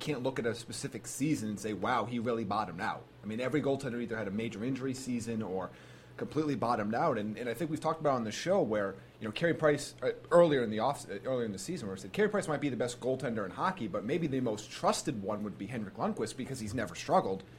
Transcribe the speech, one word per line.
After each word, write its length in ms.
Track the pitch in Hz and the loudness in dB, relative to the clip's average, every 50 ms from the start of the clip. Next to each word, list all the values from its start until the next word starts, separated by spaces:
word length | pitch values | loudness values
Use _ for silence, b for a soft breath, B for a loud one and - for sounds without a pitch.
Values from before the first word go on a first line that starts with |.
can't 220 | - 160 147 123 | -4 -4 -2 0
look 160 | 123 131 - - | -2 -2 0 0
at 80 | 117 | 0
a 80 | 117 107 | -2 -2
specific 520 | - - - 113 - - 131 - 110 - | -4 -6 -10 -8 -8 -8 -6 -8 -8 -10
season 420 | - - - 135 160 143 107 110 107 | -8 -4 0 2 2 2 2 0 -4
and 100 | 104 98 | -4 -4
say, 140 | - 107 | -4 -4
"Wow, 320 | 104 90 101 113 127 117 104 | -4 -2 0 2 2 2 0
he 140 | 117 120 120 | 0 -2 -2
really 260 | 110 123 117 113 113 | 0 0 0 0 0
bottomed 360 | 95 104 107 107 90 82 87 | 0 0 0 -2 -2 -4 -4
out." 200 | 107 98 80 71 - - - - | -4 -4 -4 -6 -8 -16 -18 -12
I 40 | - | -8
mean, 140 | 104 110 117 | -6 -4 -2
every 220 | 127 127 139 147 | -2 0 0 2
goaltender 400 | 127 139 139 135 143 123 117 120 | 2 2 0 0 -2 -4 -4 -4
either 140 | 120 113 113 110 | -4 -4 -4 -4
had 100 | 104 98 | -4 -2
a 40 | |
major 300 | 95 110 113 113 107 98 113 | -2 -2 -2 -2 -2 -2 -2
injury 280 | 131 131 123 131 135 127 | -2 -2 -2 -2 -4 -4
season 480 | - - 127 123 117 107 117 117 110 | -4 -4 -2 -2 -2 -2 -2 -2 -2
or 280 | 107 90 95 95 90 - B B B B B B B B B | -2 -2 -2 -4 -4 -6 B B B B B B B B B
completely 400 | B 117 107 - 147 160 147 135 | B -6 -2 0 0 2 2 2
bottomed 380 | 110 117 117 123 107 104 104 113 | 2 2 2 4 2 2 2 2
out. 200 | 127 165 160 127 | 2 4 4 2
And, 200 | 107 104 107 104 110 | 2 0 -2 -4 -4
and 100 | 123 120 | -2 -2
I 60 | 113 | -2
think 160 | - 175 151 | -2 -2 -2
we've 80 | 160 - | -2 0
talked 200 | - 156 160 160 | 0 0 0 2
about 140 | 156 147 131 | 4 4 4
on 100 | 123 113 | 4 2
the 80 | 107 | 0
show 280 | 101 - - 165 196 196 | -2 -2 2 2 4 4
where, 360 | 151 107 107 104 101 98 95 B B B B B | 4 4 2 2 2 0 -2 B B B B B
you 80 | 110 110 | -6 -6
know, 20 | |
Carey 240 | 107 - 165 170 156 | -2 2 4 4 4
Price, 400 | 160 160 151 147 139 - - - - | 6 6 6 6 4 0 -6 -6 -2
uh, 60 | 127 123 - - - - | 0 0 0 -2 2 8
earlier 320 | 160 175 175 160 147 131 117 | 10 10 10 10 8 4 4
in 60 | 107 | 2
the 100 | 107 107 | 2 2
off-, 260 | 110 135 143 - - - | 2 2 0 -2 -6 -8
uh, 60 | 98 98 - | -8 -6 -4
earlier 200 | 127 131 123 117 | -2 0 0 0
in 60 | 107 | -2
the 80 | 98 92 | -4 -6
season, 260 | - - 180 151 117 | -6 -6 -6 -4 -4
where 80 | 98 95 | -6 -6
we 60 | 95 | -8
said 120 | - 95 | -8 -4
Carey 160 | - 190 214 202 | 0 2 2 2
Price 200 | 208 202 - 156 | 2 0 0 0
might 120 | 147 135 | 0 0
be 80 | 147 143 | 0 0
the 80 | 120 | 0
best 220 | 110 127 117 - - | 0 0 -2 -2 -2
goaltender 460 | - 127 131 131 147 123 110 107 101 | 0 0 0 0 0 -2 -2 -2 -2
in 80 | 90 | -4
hockey, 340 | - - 160 190 185 - 113 | -2 0 0 0 0 0 -4
but 180 | 98 95 101 95 | -2 -2 -2 0
maybe 220 | 113 165 175 165 | 0 0 0 0
the 140 | 139 135 131 | 0 0 0
most 280 | 123 117 107 98 - - | 0 0 0 -2 -6 -10
trusted 540 | - - - 190 - - - 160 123 104 | -6 0 2 2 2 2 0 -2 -4 -2
one 220 | 95 101 107 101 107 | -2 -2 -2 -2 -4
would 120 | 104 87 | -6 -6
be 100 | - 101 | -6 -6
Henrik 300 | 95 135 117 104 95 - | -6 -4 -6 -6 -6 -4
Lundqvist 400 | 113 156 214 - - 113 - - | -2 -2 -2 0 -2 -4 -4 -4
because 220 | - 120 127 135 131 | -6 -6 -6 -6 -6
he's 160 | 110 104 110 | -6 -4 -2
never 220 | 131 107 85 85 | -2 -2 -4 -6
struggled. 480 | - - - 165 190 - 98 95 95 - B B | -6 0 2 4 4 4 2 -2 -4 -6 B B